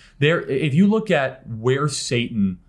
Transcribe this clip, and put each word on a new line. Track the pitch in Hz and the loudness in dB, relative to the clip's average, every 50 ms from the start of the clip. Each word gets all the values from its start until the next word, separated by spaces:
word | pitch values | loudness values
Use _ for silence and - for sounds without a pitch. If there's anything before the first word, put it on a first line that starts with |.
| - - _ - | -20 -20 _ 0
there, | 139 151 170 170 | 0 2 2 0
if | - - 135 135 151 151 127 | -2 -4 -4 -2 -2 0 2
you | 156 196 202 | 4 4 4
look | 214 220 220 214 | 4 2 0 0
at | 180 147 135 123 - - - - | 0 0 0 -2 -4 -10 -14 -12
where | 113 110 110 123 131 139 147 151 | -12 -4 0 0 0 2 0 -2
Satan | 143 - - - 131 120 120 123 120 110 98 95 92 87 - | -4 -6 -6 -2 -2 -2 -2 -2 -2 0 0 0 -2 -6 -12